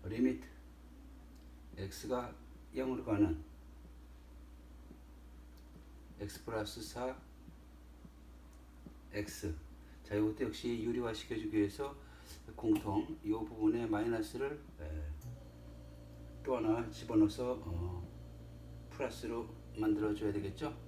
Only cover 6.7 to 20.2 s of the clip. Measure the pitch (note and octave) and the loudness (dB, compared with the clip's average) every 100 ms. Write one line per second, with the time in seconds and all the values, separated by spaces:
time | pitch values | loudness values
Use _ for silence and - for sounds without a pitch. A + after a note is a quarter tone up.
6.7 | A#2 G#2+ A#2+ B2+ C3 - - - - - | -4 -6 -2 -2 -2 -12 -16 -16 -16 -16
7.7 | - - - - - - - - - - | -18 -18 -16 -16 -16 -18 -16 -16 -16 -16
8.7 | - - - - G#2 F#2+ - G2+ D#2 - | -14 -14 -14 -4 -2 -2 -2 -2 -2 -8
9.7 | - - - - G#2 G#2+ G#2+ A#2 - A#2+ | -14 -16 -16 0 4 4 4 0 0 0
10.7 | A#2 A2+ A#2+ A#2 A2 - A2 G#2+ G#2+ G2+ | 2 2 2 2 -2 -2 -2 4 6 6
11.7 | - C#3 - - - - - - - A2 | 4 -4 -4 -14 -16 -14 -14 -12 0 6
12.7 | G#2 G#2 F#2+ - - G#2 A2 G#2+ A2 G#2+ | 6 6 4 2 -2 2 2 2 6 6
13.7 | A#2+ A2+ G#2 A#2 A2+ G#2+ B2 C#3 D3 - | 6 4 4 6 4 2 0 0 0 -8
14.7 | - D#2 D2+ D2+ D2 - - - - - | -8 -4 -2 -2 -4 -6 -8 -12 -12 -12
15.7 | - - - - - - - - B2+ E4 | -12 -12 -12 -12 -12 -10 -4 2 4 6
16.7 | A#2 A#2 - - A2 G#2 - B2 B2+ - | 6 4 -4 6 10 10 8 2 2 0
17.7 | F2 F2 - - - - - - - - | 0 0 -2 -6 -10 -12 -12 -12 -12 -12
18.7 | - - - B2+ - A2 A#2 A2+ - - | -10 -10 -2 -2 -2 -2 -2 -2 -8 -10
19.7 | G#2+ G#2+ G#2 G#2+ G#2 | 2 4 6 4 4